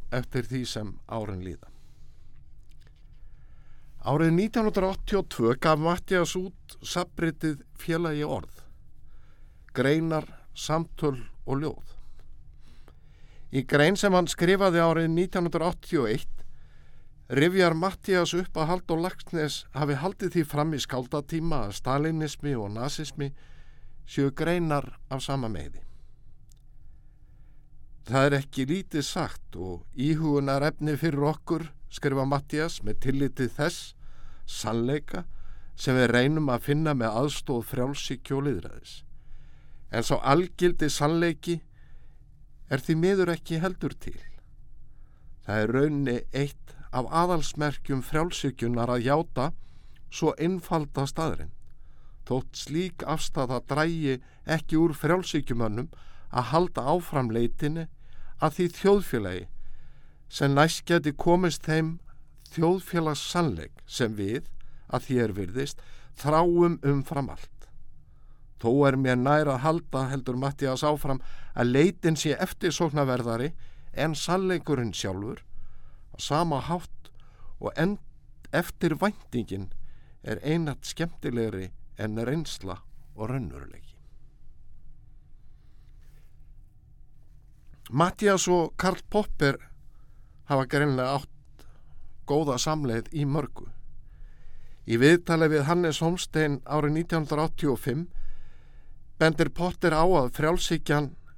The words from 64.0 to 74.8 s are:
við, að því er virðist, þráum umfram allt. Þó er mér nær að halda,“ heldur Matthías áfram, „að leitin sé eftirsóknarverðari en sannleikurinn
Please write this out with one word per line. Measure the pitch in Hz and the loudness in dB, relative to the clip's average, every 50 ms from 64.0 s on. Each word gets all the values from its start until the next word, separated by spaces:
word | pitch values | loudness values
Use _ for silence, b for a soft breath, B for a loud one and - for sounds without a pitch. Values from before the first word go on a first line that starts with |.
| 127 107 110 | 0 0 0
við, | 104 98 98 113 147 - - - - b b b b b b - | 0 -2 -2 -2 -2 -4 -6 -6 -6 b b b b b b -4
að | 127 - | -2 0
því | - 131 123 117 | 2 2 4 4
er | 107 98 | 2 0
virðist, | 101 98 - 113 127 139 143 - b b b b b b b b | -2 -4 -4 -2 -4 -4 -4 -6 b b b b b b b b
þráum | - - 143 156 160 170 175 175 175 170 175 170 - - | -4 2 4 6 6 6 6 8 8 6 6 4 2 2
umfram | 139 143 139 135 - 160 143 135 - - | 2 2 2 2 0 -2 -2 -2 -4 -4
allt. | - - - - - - - - - - - - b b b b b b b b b b b b - | -8 -10 -10 -12 -14 -14 -14 -12 -12 -12 -12 -12 b b b b b b b b b b b b -2
Þó | - 117 123 143 143 139 | 2 4 6 8 8 6
er | 131 135 | 6 6
mér | 135 127 127 | 4 4 4
nær | 123 123 139 147 151 151 143 | 4 4 4 4 4 4 2
að | 135 127 135 | 2 2 2
halda,“ | 160 160 170 - - - 131 135 131 | 2 2 2 0 -4 -4 -2 -2 -2
heldur | 135 135 120 127 123 | -2 -4 -2 -2 -2
Matthías | 127 135 139 143 139 143 131 131 127 151 | -2 -2 -2 -2 0 0 0 0 2 2
áfram, | 151 151 143 - 139 135 131 B B B B B B B | 2 2 2 2 0 0 0 B B B B B B B
„að | - 120 120 | 2 2 4
leitin | 123 135 156 196 180 - - 170 165 | 6 6 6 6 4 4 2 2 2
sé | 143 - 156 135 | 2 2 0 0
eftirsóknarverðari | - 185 - - - - 175 143 - 175 156 135 151 143 131 127 127 117 120 113 113 127 156 160 b b b b b b b b | 0 -2 -4 -4 -2 -2 0 2 2 0 2 2 2 2 2 2 0 0 0 0 0 -2 -2 -4 b b b b b b b b
en | - 139 160 156 | -2 0 0 0
sannleikurinn | - - - 175 190 190 185 185 160 - - 147 127 | -2 0 0 2 2 2 2 0 0 0 0 0 0